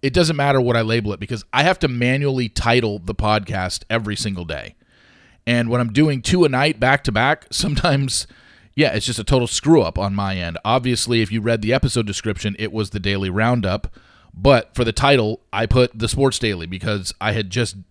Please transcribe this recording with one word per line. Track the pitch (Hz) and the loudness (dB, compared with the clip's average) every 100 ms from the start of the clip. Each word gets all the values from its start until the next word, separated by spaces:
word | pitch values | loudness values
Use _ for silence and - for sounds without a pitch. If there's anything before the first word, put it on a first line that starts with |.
it | 139 | 0
doesn't | 131 160 151 | 2 2 2
matter | 143 135 | 2 2
what | 123 117 | 4 2
I | |
label | 110 117 104 | 2 0 -2
it, | 98 | -6
because | 98 117 - | -6 -8 -4
I | 123 | 2
have | 156 185 | 2 2
to | 147 | 0
manually | 120 120 131 143 131 117 | 0 0 0 0 -2 -2
title | - 117 120 117 101 | -2 2 2 2 -4
the | 87 | -8
podcast | 104 107 107 98 101 92 - - | -4 0 0 0 -6 -4 -6 -4
every | 113 107 104 | -4 -4 -6
single | 107 95 | -6 -6
day. | 85 76 50 _ _ _ _ _ _ _ - | -8 -10 -12 _ _ _ _ _ _ _ -2
And | 120 117 | 0 0
when | 123 | 0
I'm | 120 | 0
doing | 107 151 135 | 2 2 2
two | - 180 | 0 4
a | 160 | 4
night | 127 147 156 | 4 0 2
back | - 139 | 2 2
to | - | 0
back, | 107 127 156 - | 0 0 0 -4
sometimes, | - - 147 175 139 135 - - - _ - _ | -4 -2 0 2 2 0 -4 -8 -16 _ -20 _
yeah, | - 151 | 0 2
it's | 107 - | 2 -4
just | 120 | -6
a | |
total | 107 135 120 | 2 2 2
screw | - - 160 | -2 4 4
up | 87 - | 4 -2
on | 98 | -2
my | 98 98 95 | -2 -2 -4
end. | 87 82 | -6 -6
Obviously, | 104 127 123 120 - 117 | 0 0 0 -2 0 2
if | 107 | 2
you | 110 | 0
read | 110 113 | 0 0
the | 104 | 0
episode | 131 135 120 104 | 0 2 0 -2
description, | 98 110 101 107 98 | -4 -6 -4 -4 -4
it | 107 | -6
was | 107 104 | -4 -4
the | 110 | -4
Daily | 95 98 95 | -2 -2 -2
Roundup. | 92 113 123 98 98 - - _ _ _ | 0 2 2 0 -2 -6 -12 _ _ _
But | - 107 131 - | 0 4 4 2
for | - | -4
the | 117 | -2
title, | 110 143 143 107 110 _ | 0 2 4 2 -4 _
I | 101 113 | -6 0
put | 127 123 113 | 2 2 0
the | 113 | -4
Sports | - 135 - | 0 0 0
Daily | 110 92 82 | -4 -4 -6
because | 92 107 104 92 - | -6 -4 -4 -6 -6
I | 110 | -4
had | 110 98 | -2 -4
just | 107 117 98 - | -2 -4 -6 -18